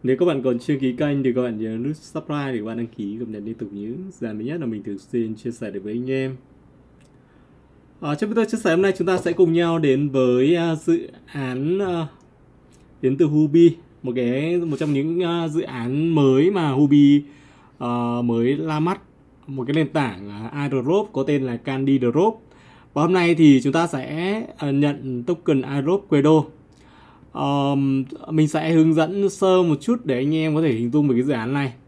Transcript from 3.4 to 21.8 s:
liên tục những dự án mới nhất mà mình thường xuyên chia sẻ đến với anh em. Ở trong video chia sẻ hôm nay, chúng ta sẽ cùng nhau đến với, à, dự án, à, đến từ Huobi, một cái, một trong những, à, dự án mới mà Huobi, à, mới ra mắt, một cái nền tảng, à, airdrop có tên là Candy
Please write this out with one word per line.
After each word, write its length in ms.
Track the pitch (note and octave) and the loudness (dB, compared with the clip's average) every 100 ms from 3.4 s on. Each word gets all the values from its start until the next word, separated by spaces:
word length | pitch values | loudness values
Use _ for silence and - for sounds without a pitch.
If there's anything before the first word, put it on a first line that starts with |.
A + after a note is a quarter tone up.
| G#2 | -12
liên 100 | A2+ | -10
tục 140 | G#2 | -10
những 400 | G2+ G#2+ C#3 F#3+ - | -10 -10 -12 -14 -10
dự 80 | A#2 | -10
án 100 | G#2+ | -8
mới 80 | A#2 | -8
nhất 140 | E3 | -6
mà 60 | B2+ | -6
mình 180 | G#2+ | -8
thường 160 | G#2 G2 | -10 -12
xuyên 360 | - B2 A2 A2 | -6 -4 -4 -6
chia 160 | A#2+ | -10
sẻ 200 | A#2 G#2+ | -8 -10
đến 120 | G2 | -10
với 100 | G2+ | -8
anh 180 | A2+ B2+ | -8 -4
em. 240 | C3+ C3 C3 _ _ _ _ _ _ _ _ _ _ _ _ _ _ _ _ | -4 -4 -8 _ _ _ _ _ _ _ _ _ _ _ _ _ _ _ _
Ở 160 | D3+ D3 | -6 -4
trong 140 | G#3 | -2
video 160 | A3 A3+ | 0 0
chia 120 | A#3 | -2
sẻ 140 | F#3+ | 0
hôm 100 | E3 | 2
nay, 120 | G3 F#3 | 2 0
chúng 100 | F3 | 0
ta 100 | F#3 | 0
sẽ 160 | F3 | -2
cùng 200 | E3+ F3 | 2 4
nhau 260 | E3 E3+ E3 | 4 2 2
đến 300 | D3 C3 D3 | 2 2 2
với, 460 | C3+ B2+ B2 C#3 E3+ | 2 2 4 4 2
à, 200 | E3+ D#3 | 0 -2
dự 340 | - E3 - - - | 0 -2 -2 -18 -14
án, 540 | C#3+ C3 B2+ D3 F#3+ | -8 -6 -4 -2 -2
à, 280 | F#3+ E3+ D#3 - - _ _ _ _ _ _ - | -2 -4 -6 -12 -20 _ _ _ _ _ _ -4
đến 160 | C3 C#3 | -2 2
từ 80 | D#3+ | 2
Huobi, 500 | D3+ D3+ D#3+ E3+ - - _ | 4 4 6 6 4 -16 _
một 100 | B2+ B2 | -6 -2
cái, 420 | A#2+ C3 D#3 F3 | -2 -2 -2 -2
một 200 | E3+ C3+ | -4 -4
trong 160 | D#3 | -2
những, 300 | C#3 D#3 E3+ | -2 -2 -2
à, 240 | F3 E3+ E3 | -2 -2 -4
dự 140 | D#3 | -4
án 540 | - B2+ A#2 C#3 E3 D#3 | -6 -8 -4 -2 0 2
mới 360 | C3+ C3 E3+ | 4 4 4
mà 200 | G3 D3+ | 2 0
Huobi, 520 | C3+ D3 C#3+ C#3+ C#3+ C#3+ - - - _ _ | 2 4 6 8 6 2 -20 -20 -20 _ _
à, 440 | B2 A#2+ A#2+ A#2+ | -4 -2 -2 -2
mới 340 | A#2+ A#2 A#2+ C#3+ | 0 0 0 0
ra 240 | D#3+ D3+ | -2 -2
mắt, 220 | E3+ F#3+ - _ _ _ - | -2 -4 -10 _ _ _ -12
một 160 | C3+ B2 | -8 -2
cái 60 | |
nền 160 | D3+ D3+ | -2 0
tảng, 360 | D3+ C3 F#2 G2+ | -2 -4 -6 -14
à, 180 | G#2 A2 | -12 -10
airdrop 640 | C#3+ C#3+ C3+ B2 G3 G#3 | -6 -4 -2 0 -2 -2
có 100 | C#3+ | -4
tên 200 | C3+ C#3+ | -2 -2
là 140 | C3 A#2 | -2 -6
Candy 420 | - C3 | -6 -4